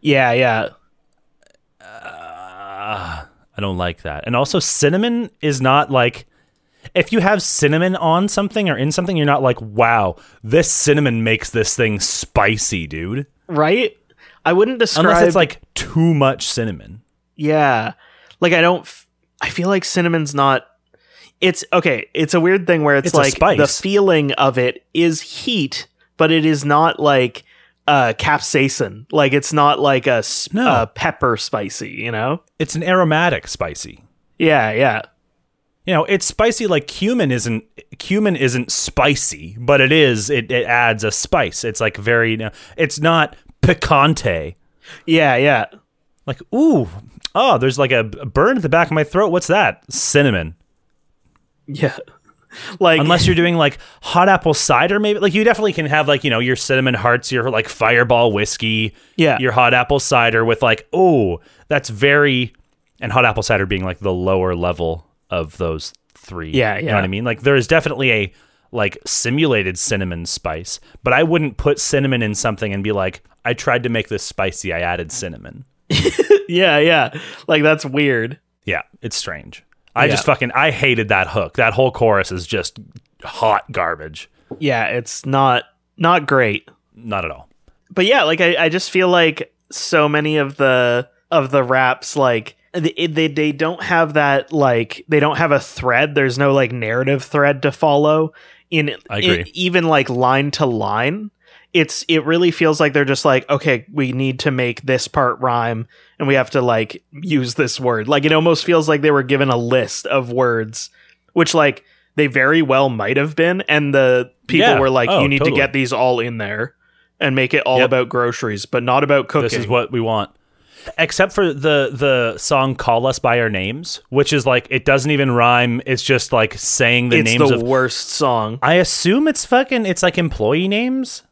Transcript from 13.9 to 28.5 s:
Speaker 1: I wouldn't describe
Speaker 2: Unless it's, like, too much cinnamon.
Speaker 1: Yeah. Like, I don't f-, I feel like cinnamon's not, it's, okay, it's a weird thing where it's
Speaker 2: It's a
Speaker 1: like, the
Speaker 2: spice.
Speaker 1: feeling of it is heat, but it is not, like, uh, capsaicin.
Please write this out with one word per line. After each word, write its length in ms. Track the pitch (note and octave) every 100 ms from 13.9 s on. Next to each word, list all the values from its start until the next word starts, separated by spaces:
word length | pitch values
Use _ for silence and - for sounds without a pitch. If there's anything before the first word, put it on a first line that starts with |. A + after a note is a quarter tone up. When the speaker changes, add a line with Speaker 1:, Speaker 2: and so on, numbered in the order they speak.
| - _ _ - _ -
Speaker 1:
I 80 |
wouldn't 260 | F3+ G#3+ B3+
describe 260 | A3+ - F3
Speaker 2:
Unless 180 | E3+ F3
it's, 80 | F3+
like, 260 | E3 - _ -
too 380 | - E3 E3
much 340 | D#3 C3+ C3 -
cinnamon. 540 | - A2+ E2 G#1 G2+ _ _ _ _
Speaker 1:
Yeah. 580 | D3+ D#3 C#3+ A#2+ A2 - _ _ _ _
Like, 140 | F3+
I 80 | E3+
don't 200 | E3+ F3+
f-, 240 | - - - _ _ _
I 80 | -
feel 200 | - F3+
like 160 | G3 F3
cinnamon's 480 | - E3+ E3 D3+
not, 320 | C#3+ C#3 C3 - _ _ _ _ _ - _
it's, 240 | F#3 F3 -
okay, 360 | F3+ F3 B2 - -
it's 180 | D#3
a 60 | F3+
weird 260 | E3+ F#3+ F3
thing 180 | E3+
where 120 | D3 C#3+
it's 120 | C#3
Speaker 2:
It's 40 |
a 40 | D#3
Speaker 1:
like, 160 | C#3 - E3+ D#3+
the 100 | C#3+
Speaker 2:
spice. 120 | -
Speaker 1:
feeling 500 | F#3+ G3+ G3 E3 C#3+
of 240 | - C3+ B2+
it 260 | B2 - _ -
is 260 | E3+ D#3
heat, 680 | - - - A#3 C#3 - - _ _ _
but 140 | D#3+
it 120 | E3 D#3
is 200 | D3+ C#3+
not, 340 | D3 D#3+ -
like, 440 | D3 C#3 B2 - _ _ _ _ -
uh, 260 | C#3+ B2 A2+
capsaicin. 880 | - D3 -